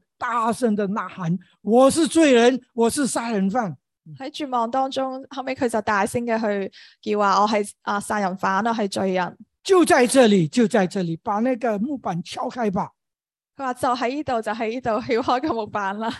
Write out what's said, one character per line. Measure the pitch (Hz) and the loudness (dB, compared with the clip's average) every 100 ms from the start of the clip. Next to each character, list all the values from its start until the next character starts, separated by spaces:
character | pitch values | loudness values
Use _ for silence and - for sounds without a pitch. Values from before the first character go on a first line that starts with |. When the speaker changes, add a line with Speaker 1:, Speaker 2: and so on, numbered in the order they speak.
| _ - | _ -8
Speaker 1:
大 | 247 233 226 | -4 -2 -2
声 | 220 240 208 | 0 0 0
的 | 196 | -2
呐 | 214 185 | -4 -6
喊 | - 165 185 - _ | -6 -4 -4 -6 _
：“我 | 202 240 269 | 2 6 6
是 | 277 302 | 4 2
罪 | 330 302 | 4 6
人， | 233 240 254 - | 6 6 2 -4
我 | 233 226 | 0 0
是 | 294 262 | 0 -2
杀 | 269 233 | -2 -4
人 | 208 190 | -2 0
犯。” | 240 202 131 _ _ 160 143 | -2 -4 -8 _ _ -20 -14
Speaker 2:
喺 | 269 | -12
絕 | 302 285 | -10 -6
望 | 247 233 | -4 -2
當 | 269 269 | -2 -2
中， | 262 262 262 269 | -4 -6 -8 -12
後 | 277 | -10
尾 | 262 262 | -8 -4
佢 | 247 | -2
就 | 220 | -2
大 | 214 202 202 | 0 0 0
聲 | 247 233 | -2 -2
嘅 | 226 | -2
去 | 226 202 190 - - _ | -2 -2 -6 -12 -20 _
叫 | 208 208 | -4 0
話 | 202 190 | 4 4
：“我 | 208 | 4
係， | 214 208 - | 2 -2 -8
啊， | - 208 | -6 -4
殺 | - 214 | -2 -2
人 | 190 190 | -2 -2
犯， | 190 190 226 | -2 0 0
我 | |
係 | 226 202 | -2 -4
罪 | - 190 | -2 -2
人。” | 185 175 - - _ | -2 -4 -8 -20 _
Speaker 1:
就 | - 370 311 | 2 4 6
在 | 311 247 | 4 4
这 | 269 226 | 6 6
里， | 202 156 | 6 2
就 | 247 220 | 2 2
在 | 220 180 | 2 0
这 | 202 | -2
里， | 175 160 | -4 -6
把 | 208 208 | -4 -2
那 | 247 247 | 0 -2
个 | 247 208 | -2 -2
木 | 254 269 | -4 -6
板 | 220 175 | -6 -6
敲 | - - 254 | -8 -8 -8
开 | 247 214 | -4 -4
吧。 | 196 160 _ _ _ _ _ _ - | -4 -6 _ _ _ _ _ _ -10
Speaker 2:
佢 | |
話 | 269 247 | -8 -4
：“就 | 269 | -2
喺 | 247 240 | 0 -2
呢 | 285 | -4
度， | 294 233 | -4 -4
就 | 220 | -4
喺 | 220 220 | -4 -4
呢 | 247 | -4
度， | 240 214 | -4 -4
撬 | 226 233 | -2 -2
開 | 262 254 | 0 -2
個 | 311 | -2
木 | 233 214 | -4 -6
板 | 208 196 208 | -6 -4 -4
啦。” | 226 | -6